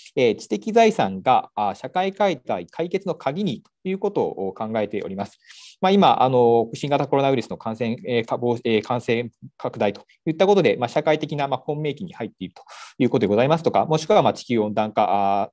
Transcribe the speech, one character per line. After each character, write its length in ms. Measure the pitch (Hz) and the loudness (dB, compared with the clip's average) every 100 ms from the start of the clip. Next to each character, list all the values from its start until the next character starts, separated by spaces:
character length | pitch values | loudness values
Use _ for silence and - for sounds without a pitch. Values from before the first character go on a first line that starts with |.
| - 143 | -10 0
え 160 | 120 | 2
ー、 40 | 104 | 0
知 120 | - | -4
的 240 | 208 220 | -8 -2
財 180 | 226 220 | 4 4
産 300 | - - 190 | 4 -2 -2
が、 280 | 131 120 - - | 2 2 0 -4
あ、 200 | 101 - | -4 -4
社 140 | 135 | -6
会 240 | 185 190 | -4 -4
課 200 | 190 202 147 | 0 -2 -2
題 320 | - 98 87 | -6 -6 -6
解 220 | - 175 | -8 -6
決 180 | 190 190 | -4 -4
の 80 | 160 | -6
鍵 280 | 135 156 | -4 -4
に 200 | 208 113 | -4 -6
と 260 | - _ 185 | -10 _ -8
い 20 | |
う 60 | 190 | -4
こ 120 | 196 | -2
と 120 | 196 | -2
を 300 | 90 - 98 | -2 -2 -8
考 180 | - 110 113 | -6 -6 -4
え 80 | 104 | -4
て 160 | 104 | -4
お 40 | - | -6
り 80 | 95 | -8
ま 100 | 101 | -10
す。 140 | - _ - - - | -12 _ -20 -20 -4
ま 80 | 190 | 2
あ、 20 | |
今、 320 | 202 160 - | 6 6 6
あ 60 | 127 | 4
の、 400 | 127 120 117 113 | 4 4 4 2
新 160 | 135 143 | -4 -2
型 180 | 143 143 | -2 0
コ 100 | 139 | 2
ロ 40 | |
ナ 80 | 139 | 2
ウ 40 | |
イ 20 | 135 | 0
ル 60 | |
ス 80 | - | -2
の 80 | 110 | -8
感 180 | 117 113 | -8 -6
染、 220 | 117 113 - | -4 -6 -4
え 140 | 120 | -2
ー、 60 | 117 | -2
か、 120 | 143 | -2
防-、 200 | 120 117 | -2 -2
え 140 | 120 107 | 0 0
ー、 40 | |
感 200 | 107 123 | 0 -4
染 280 | 120 117 120 - 131 - | -2 -2 -4 -10 -20 -10
拡 200 | 127 117 | -8 -2
大 140 | 104 | -2
と 140 | 101 - _ - | -2 -12 _ -6
い 60 | |
っ 60 | 160 | 0
た 100 | 196 | 4
こ 80 | 202 | 4
と 80 | |
で、 140 | 151 - | 4 2
ま 60 | 120 | -2
あ、 20 | |
社 160 | 156 | -2
会 160 | 156 151 | 0 0
的 160 | 151 147 | -2 -4
な、 140 | 139 | -4
ま 80 | 131 | -4
あ、 20 | |
混 220 | - 147 | -6 -6
迷 120 | 151 | -6
期 120 | - 90 | -6 -10
に 80 | |
入 140 | - 110 | -10 -12
っ 20 | |
て 160 | - 92 | -10 -14
い 20 | |
る 60 | |
と 100 | - - - - - | -14 -20 -20 -12 -2
い 80 | 123 | 0
う 40 | |
こ 80 | 139 | 2
と 40 | |
で 60 | 101 | 2
ご 80 | 104 | 4
ざ 80 | |
い 60 | 135 | 4
ま 80 | 160 | 2
す 60 | |
と 80 | - | 2
か、 140 | 101 139 | 0 2
も 120 | 156 | 0
し 80 | 156 | 2
く 80 | |
は、 100 | 214 | 4
ま 60 | 127 | 4
あ、 40 | |
地 120 | - - | 0 -2
球 160 | 117 | -2
温 120 | 107 | 0
暖 200 | 107 107 | -2 -2
化、 480 | 107 104 101 98 101 | 0 0 2 2 0
あ、 80 | - | -2